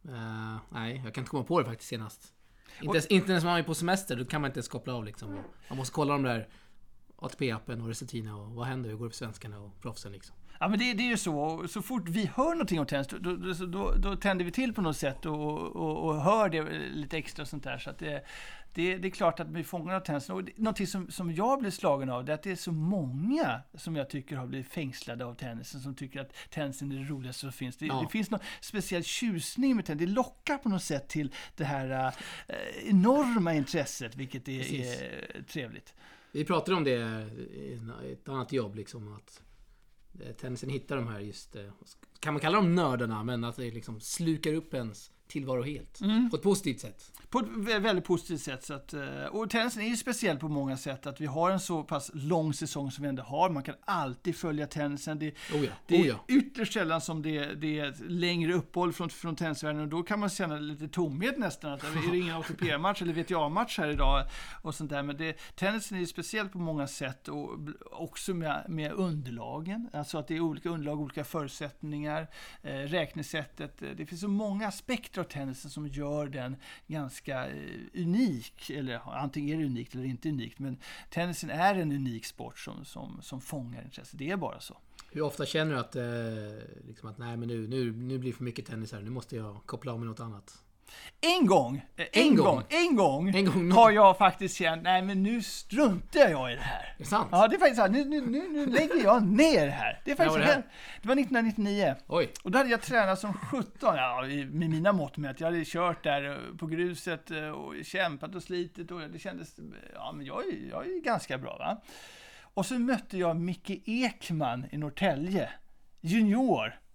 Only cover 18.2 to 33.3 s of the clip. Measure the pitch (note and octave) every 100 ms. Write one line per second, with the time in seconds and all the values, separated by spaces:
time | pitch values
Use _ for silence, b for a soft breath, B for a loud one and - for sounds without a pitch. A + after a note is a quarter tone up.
18.2 | B B B B B - F3 F#3 F#3 -
19.2 | F3+ - D#3+ D#3+ D3+ F3 D#3+ F#3+ F#3 D3
20.2 | F#3 F#3 F3+ - A3 G#3 F#3 G3 F3 -
21.2 | F3 D#3+ A3+ C4+ G#3 - F#3 C#3 C3 B2
22.2 | C3 D3+ G3+ F3+ - D#3+ D#3+ G3 C3+ C3
23.2 | F#3+ D4+ E3 A#2 - D3+ - D#3+ C3+ C#3+
24.2 | - C#3 B2+ C3 C3 - C#3 B2+ - A#2+
25.2 | A#2+ A#2 B2+ A#2 B2 C#3 C3 C3 C3+ C#3
26.2 | C3+ B B E3 C#3+ C3 C#3 C3+ C#3 C#3+
27.2 | B2+ B2 C3+ - B2+ - D3+ C3+ D#3+ A3
28.2 | G3+ G3+ B B - G#3 F#3 F3 E3 -
29.2 | A#3 F3 - - C4+ A#3 E3+ D3+ F3 G#3
30.2 | A#3+ - - C#4+ A3+ F#3+ - C#3+ - D#3
31.2 | C#3 B B - C#3+ C#3 C3 C3 C3 -
32.2 | B B - - - - - G3 G#3 C#4
33.2 | C4